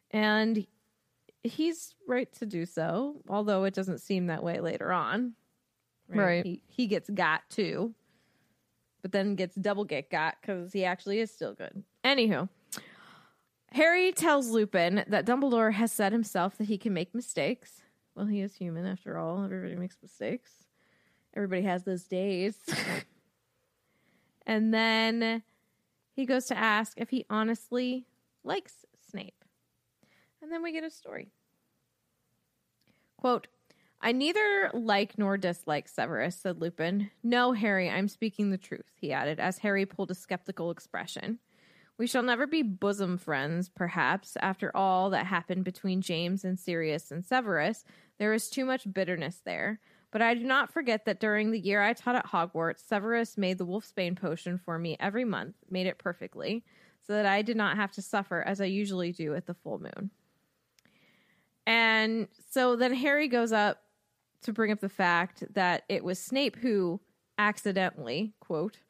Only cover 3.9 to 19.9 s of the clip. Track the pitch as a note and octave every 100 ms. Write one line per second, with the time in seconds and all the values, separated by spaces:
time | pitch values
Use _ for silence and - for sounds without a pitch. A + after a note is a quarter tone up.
3.9 | E3+ - F#3+ F3 D#3+ E3+ E3+ E3+ - -
4.9 | F3+ A#2+ G3 B3 A3+ _ _ _ _ _
5.9 | _ _ G#3 F#3+ F3 F#3 F3 _ - A#3
6.9 | G3 - G3+ E3 D#3+ - - F3 - A3+
7.9 | A3 _ _ _ _ _ _ _ _ _
8.9 | _ F#3+ G3 G3+ F#3+ F3+ G3 G#3 G3+ G#3
9.9 | C#3+ D3+ E3 D#3 - - F#3 F3 G3+ F#3
10.9 | F#3 G3+ G#3 A3 - B2 G#2 E2 G3 -
11.9 | _ B3+ C#4 A3+ D3 F#3 - _ - -
12.9 | - - - _ _ _ _ _ A#3+ D#4+
13.9 | F4 F#4 E4+ D#4+ C#4+ A#3+ A3 G#3+ F#3 E3+
14.9 | G3+ - G3+ F#3+ B3+ C#4 A#3 A3 G3+ A3+
15.9 | - G3 A3+ G#3+ F#3 F3+ - G#3 G3+ A#3
16.9 | F3+ F3+ A#3 - - C#3+ B3 - - _
17.9 | _ _ - G#3 G3+ G3 - F3 E3 F#3
18.9 | F#3 - E3 E3 F3+ G3 F#3+ F3+ F3 F3+